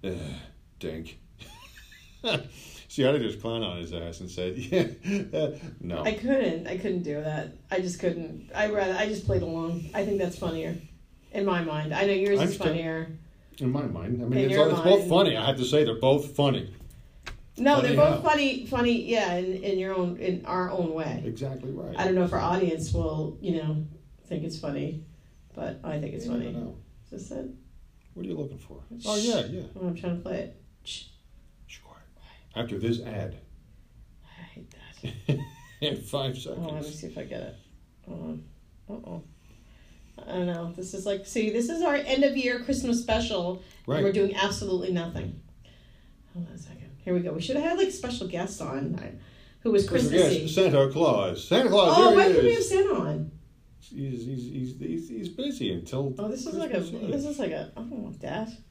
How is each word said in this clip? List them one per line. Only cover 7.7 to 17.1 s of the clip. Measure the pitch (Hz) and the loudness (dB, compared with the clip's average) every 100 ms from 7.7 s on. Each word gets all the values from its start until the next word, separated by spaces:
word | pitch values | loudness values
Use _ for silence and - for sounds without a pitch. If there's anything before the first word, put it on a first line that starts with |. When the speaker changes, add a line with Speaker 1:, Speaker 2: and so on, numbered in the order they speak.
Speaker 2:
I | 190 | -2
just | 185 175 | -2 -2
couldn't. | 180 170 165 - - | -2 -2 -8 -12 -10
I | - 208 | -2 0
rather, | 208 185 | 2 0
I | 190 214 | 0 0
just | 208 190 | -2 0
played | 190 | 0
along. | 165 165 165 170 156 | 0 -2 -2 -4 -4
I | 208 | -2
think | 202 196 | 0 0
that's | 180 - | 0 -2
funnier, | 175 165 160 170 - - - - - | -4 -4 -4 -6 -10 -20 -20 -20 -10
in | - | -2
my | 202 175 | 0 2
mind. | 165 151 156 | 0 -2 -2
I | 151 196 | 0 2
know | |
yours | 196 202 196 | 4 4 4
Speaker 1:
I'm | - | 2
Speaker 2:
is | |
Speaker 1:
still | - 170 | 2 0
Speaker 2:
funnier. | 160 165 160 165 - - - - - | 0 -2 -4 -6 -10 -16 -20 -20 -4
Speaker 1:
In | 131 | -2
my | 139 117 | -2 -2
mind. | 87 98 123 | -4 -4 -4
I | 123 | 0
mean, | 127 | 2
Speaker 2:
In | 135 | 4
Speaker 1:
it's, | |
Speaker 2:
your | 147 | 6
Speaker 1:
all, | 156 | 6
it's | 156 | 6
both | 165 196 | 8 8
Speaker 2:
mind. | 180 | 8
Speaker 1:
funny. | 170 190 113 | 6 6 4
I | 113 | 0
have | 135 | 0
to | |
say | 123 147 | 2 4
they're | 143 113 | 4 4
both | 131 143 143 - | 4 4 2 2
funny. | 143 110 90 - - - - | 2 2 -4 -12 -16 -18 -20